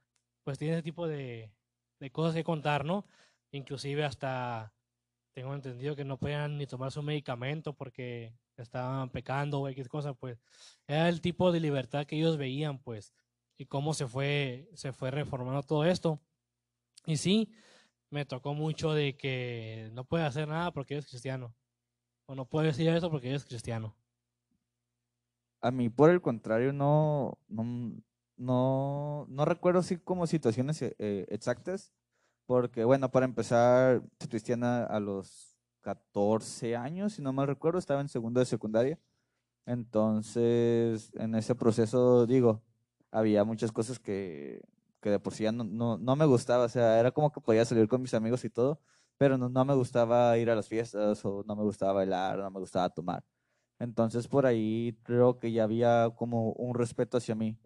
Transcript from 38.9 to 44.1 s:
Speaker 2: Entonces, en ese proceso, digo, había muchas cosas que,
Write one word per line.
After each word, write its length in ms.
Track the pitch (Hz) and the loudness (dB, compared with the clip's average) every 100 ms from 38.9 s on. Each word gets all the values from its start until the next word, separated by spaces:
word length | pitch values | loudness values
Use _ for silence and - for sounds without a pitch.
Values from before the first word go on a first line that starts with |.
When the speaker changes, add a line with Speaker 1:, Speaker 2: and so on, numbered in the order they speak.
| 165 _ _ _ _ _ _ - | -2 _ _ _ _ _ _ -6
Speaker 2:
Entonces, 1500 | 123 117 107 110 107 107 120 117 120 117 117 117 110 - - | -6 -2 0 2 0 -2 2 4 4 4 4 2 -2 -6 -8
en 180 | 113 110 | -4 -2
ese 180 | 110 123 | 0 2
proceso, 680 | 120 107 110 127 123 123 117 | 2 2 2 4 6 6 6
digo, 380 | 131 120 110 - _ _ _ _ | 6 4 2 -4 _ _ _ _
había 320 | 110 110 104 | 0 4 4
muchas 280 | 107 110 117 | 2 0 -2
cosas 260 | 113 110 123 | -2 -4 -6
que, 600 | - | -6